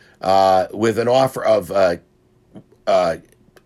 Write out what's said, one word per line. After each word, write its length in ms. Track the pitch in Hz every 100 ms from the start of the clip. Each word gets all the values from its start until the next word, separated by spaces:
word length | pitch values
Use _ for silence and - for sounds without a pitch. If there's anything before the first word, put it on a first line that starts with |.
| _ _
uh, 460 | 92 95 95 95 90
with 260 | 101 113 113
an 80 | 117
offer 380 | 131 131 -
of, 260 | - 110 87
uh, 280 | 98 92 87 _ _ _ _ _ - - _ -
uh, 300 | 95 87 - - _ _ _